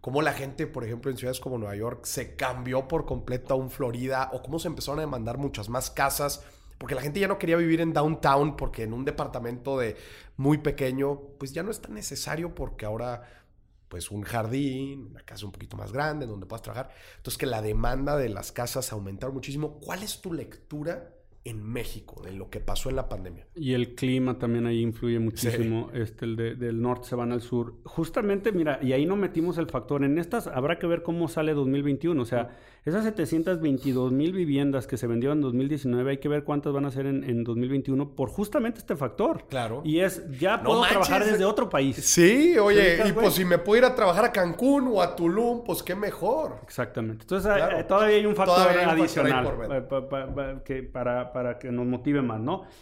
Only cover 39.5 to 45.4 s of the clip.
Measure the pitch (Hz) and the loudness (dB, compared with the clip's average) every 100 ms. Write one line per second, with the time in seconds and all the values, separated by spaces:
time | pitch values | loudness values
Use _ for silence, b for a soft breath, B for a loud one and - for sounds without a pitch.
39.5 | 131 113 120 156 156 185 180 - 131 175 | -4 -2 -4 0 2 2 -2 -10 -2 0
40.5 | 214 233 233 180 196 180 190 214 208 190 | 2 4 4 6 6 4 4 4 4 4
41.5 | 208 214 147 135 127 - - 175 247 330 | 2 2 2 2 2 2 8 8 8 6
42.5 | 320 208 202 190 170 214 190 214 175 180 | 8 8 8 8 6 4 6 4 4 4
43.5 | 175 196 220 254 254 202 175 233 202 180 | 4 6 6 6 6 4 6 4 4 0
44.5 | 165 254 277 262 208 175 - 170 196 | 2 4 4 4 4 2 2 2 4